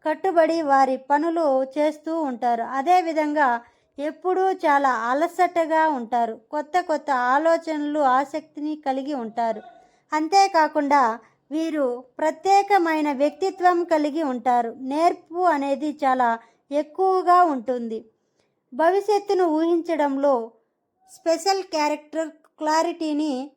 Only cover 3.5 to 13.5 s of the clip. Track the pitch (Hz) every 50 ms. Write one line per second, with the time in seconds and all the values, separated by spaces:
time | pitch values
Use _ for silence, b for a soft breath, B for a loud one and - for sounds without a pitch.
3.5 | 240 233 b b b b b b _ - 285 311 311 311 - 370 370 370 381 381
4.5 | 370 370 - 311 285 277 277 269 247 220 226 240 254 285 330 339 339 - 359 349
5.5 | 359 339 330 294 320 320 320 311 294 254 233 226 254 240 233 220 226 - _ _
6.5 | - 302 294 302 - 359 349 349 311 294 302 285 277 247 247 247 262 285 320 330
7.5 | 330 330 330 330 311 294 294 294 294 311 294 262 247 262 285 277 320 311 311 _
8.5 | _ 302 294 302 311 302 - 277 262 269 269 285 302 262 226 220 220 240 233 226
9.5 | 220 214 - - - - b b b b b b 311 311 311 320 381 392 392 392
10.5 | 392 330 311 302 311 302 294 277 285 285 262 226 226 233 b b b b _ _
11.5 | 277 311 320 330 302 302 277 247 240 247 254 _ _ - 311 311 311 311 - 381
12.5 | 392 403 392 403 415 381 339 330 320 311 302 294 285 247 285 302 294 - 359 381